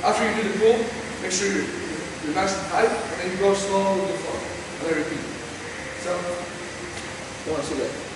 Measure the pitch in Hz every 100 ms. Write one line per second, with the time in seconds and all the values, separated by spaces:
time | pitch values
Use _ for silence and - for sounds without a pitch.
0 | - 226 226 226 196 - 220 226 220 -
1 | - - 185 - - 98 - - - -
2 | - - 151 156 196 - - 151 - -
3 | - 175 180 185 196 196 196 196 196 185
4 | 190 170 - 160 - - - - 160 156
5 | 151 - - - - - - - - -
6 | 175 175 175 175 - 170 - - - -
7 | - - - - - 156 - 143 113 -
8 | -